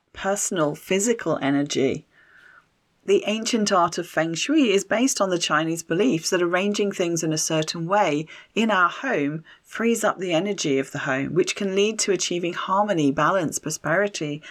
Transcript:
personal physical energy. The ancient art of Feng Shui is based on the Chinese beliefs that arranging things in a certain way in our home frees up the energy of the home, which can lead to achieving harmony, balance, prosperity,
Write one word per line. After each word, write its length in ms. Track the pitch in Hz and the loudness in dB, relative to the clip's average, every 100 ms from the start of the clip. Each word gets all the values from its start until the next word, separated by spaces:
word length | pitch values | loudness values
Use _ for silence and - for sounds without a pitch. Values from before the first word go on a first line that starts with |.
| _ | _
personal 640 | - 196 202 - 190 151 | -6 -4 -2 -2 0 0
physical 640 | 151 - 190 220 226 165 151 | -2 -2 0 2 0 -2 -2
energy. 640 | 139 143 147 135 131 151 - _ _ - - - _ _ _ _ | 0 0 0 0 0 0 -8 _ _ -20 -20 -20 _ _ _ _
The 180 | - 196 - | 2 2 2
ancient 460 | 220 220 233 208 | -4 -2 0 2
art 260 | 190 170 170 | 2 2 0
of 100 | 170 | -4
Feng 260 | - 165 | -2 -2
Shui 380 | 165 - 311 247 | -2 0 4 4
is 120 | 190 | 4
based 360 | 185 214 262 - | 2 0 0 2
on 100 | 196 | 0
the 80 | 175 | 0
Chinese 440 | - 151 160 165 | 0 0 0 -4
beliefs 480 | - 165 214 160 - | -2 2 2 2 0
that 120 | 185 | 0
arranging 500 | 175 180 202 208 202 | 2 2 0 0 -2
things 300 | 202 175 165 | 0 -2 0
in 100 | 160 | 0
a 60 | 156 | -2
certain 480 | - 160 156 170 165 | 0 0 -2 -4 0
way 400 | 202 185 147 156 - - | 2 2 0 -4 -14 -6
in 160 | - 226 | 0 2
our 180 | 196 170 | 4 2
home 560 | - 269 185 143 160 - - | 0 -2 0 0 -4 -10 -20
frees 420 | _ - 233 226 | _ -2 0 2
up 140 | 208 - | 0 0
the 140 | 185 | 0
energy 460 | 165 202 196 156 135 | 0 0 -2 0 0
of 140 | 135 | 0
the 80 | 135 | -6
home, 340 | 147 131 135 | -4 -2 0
which 220 | 151 - - | 0 0 -2
can 180 | 202 | -2
lead 240 | 190 208 220 | 0 0 0
to 120 | - | -2
achieving 420 | 180 - 175 175 | 0 -2 -2 -4
harmony, 560 | 170 - 190 208 180 143 | -4 -2 0 2 2 2
balance, 480 | 156 151 190 151 - | 2 2 2 -2 -4
prosperity, 840 | - - 147 165 202 202 151 156 - | -6 -6 -2 0 0 -2 -6 -8 -12